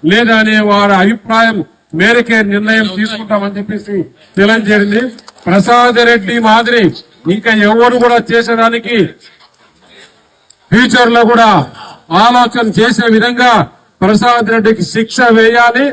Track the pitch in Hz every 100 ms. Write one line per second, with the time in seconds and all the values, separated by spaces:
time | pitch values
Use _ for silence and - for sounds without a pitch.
0 | 151 208 233 226 220 214 208 202 202 196
1 | 190 233 - 226 226 214 151 _ _ 160
2 | 202 233 233 226 208 202 214 220 214 185
3 | 220 220 220 208 202 196 202 214 202 202
4 | 156 _ _ - 202 226 196 214 202 208
5 | 254 233 - - - 190 196 240 247 233
6 | 233 240 190 240 220 220 233 240 185 123
7 | - _ 156 202 220 220 208 226 240 247
8 | 240 240 233 233 233 226 226 233 240 240
9 | 180 - - _ _ _ _ _ _ -
10 | - _ _ _ _ _ _ 214 254 247
11 | 240 233 226 233 226 185 131 - - -
12 | _ 170 226 247 240 247 226 185 226 -
13 | 233 220 233 240 254 220 135 _ _ _
14 | 185 214 233 240 220 226 214 220 165 220
15 | 226 - 247 226 226 233 240 240 285